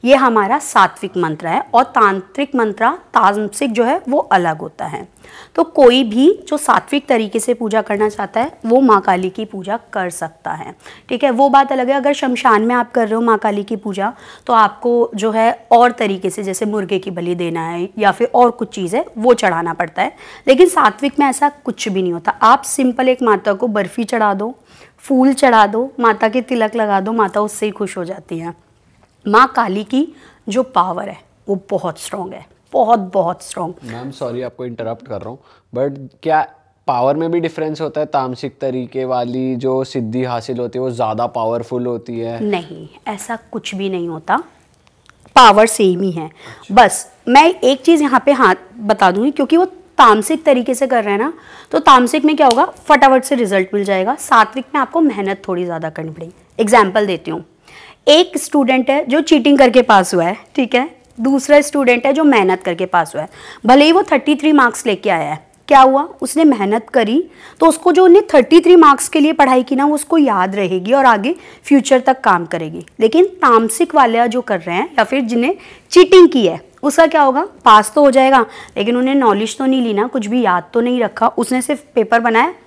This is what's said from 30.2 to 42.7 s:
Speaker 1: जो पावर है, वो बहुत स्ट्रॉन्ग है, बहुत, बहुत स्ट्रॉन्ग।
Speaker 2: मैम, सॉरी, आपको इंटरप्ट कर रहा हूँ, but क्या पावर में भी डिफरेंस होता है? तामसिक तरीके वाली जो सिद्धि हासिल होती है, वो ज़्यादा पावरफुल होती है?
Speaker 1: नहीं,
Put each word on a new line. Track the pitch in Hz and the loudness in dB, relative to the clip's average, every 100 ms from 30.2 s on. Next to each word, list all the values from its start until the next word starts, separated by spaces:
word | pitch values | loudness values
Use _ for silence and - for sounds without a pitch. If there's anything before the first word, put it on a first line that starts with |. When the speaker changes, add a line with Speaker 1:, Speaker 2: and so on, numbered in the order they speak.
| _ _ - | _ _ -6
Speaker 1:
जो | 214 | -4
पावर | 262 185 185 180 - | -2 -2 -2 -4 -10
है, | - _ _ - | -14 _ _ -8
वो | 196 - | -8 -6
बहुत | 196 180 156 | -6 -6 -10
स्ट्रॉन्ग | - 196 185 | -12 -12 -12
है, | - - _ _ | -16 -20 _ _
बहुत, | 269 220 233 | -4 0 0
बहुत | 185 196 170 180 | -2 -4 -4 -6
स्ट्रॉन्ग। | - - 165 - | -12 -12 -12 -12
Speaker 2:
मैम, | 123 113 131 | -16 -14 -16
सॉरी, | 135 127 120 | -10 -10 -8
आपको | 123 - 127 | -12 -12 -14
इंटरप्ट | 117 113 117 - | -10 -10 -12 -12
कर | 104 | -14
रहा | 101 | -14
हूँ, | 131 _ _ _ 123 | -18 _ _ _ -6
but | 139 139 131 _ | -6 -6 -18 _
क्या | 160 156 - _ _ _ - | -2 -2 -4 _ _ _ -6
पावर | 123 127 147 | -2 -2 -2
में | 165 | -4
भी | 170 | -4
डिफरेंस | 165 165 156 156 | -6 -6 -8 -8
होता | 156 151 | -8 -8
है? | 151 | -6
तामसिक | 143 127 123 139 _ | -6 -6 -10 -12 _
तरीके | 135 127 120 135 | -8 -8 -8 -8
वाली | 127 127 123 127 131 123 | -6 -6 -6 -6 -6 -6
जो | 131 131 | -4 -4
सिद्धि | 131 135 113 123 | -6 -8 -6 -6
हासिल | 127 120 110 123 | -6 -8 -8 -8
होती | 120 127 | -8 -6
है, | |
वो | 131 | -8
ज़्यादा | 120 113 110 117 | -6 -6 -4 -6
पावरफुल | 117 113 117 117 123 123 | -4 -6 -6 -6 -8 -6
होती | 117 - 117 | -8 -10 -10
है? | 117 117 | -10 -8
Speaker 1:
नहीं, | 208 185 156 | -6 -6 -10